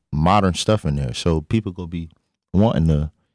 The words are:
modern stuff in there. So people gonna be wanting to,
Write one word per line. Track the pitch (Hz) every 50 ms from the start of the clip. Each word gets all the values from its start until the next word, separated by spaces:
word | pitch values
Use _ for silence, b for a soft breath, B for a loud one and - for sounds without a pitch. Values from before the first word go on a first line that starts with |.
| _ _ -
modern | 73 78 87 101 104 98 92 82
stuff | - - - 107 104 -
in | 78 73
there. | 71 69 62 60
So | - - 85 82 80
people | 78 - 113 113 107 98 90
gonna | 95 90 85
be | 87 87 82 82 - _ _ _ _ _ _ _ -
wanting | 90 104 117 - 73 82 80
to, | 78 73 76 76 - _ _ _ _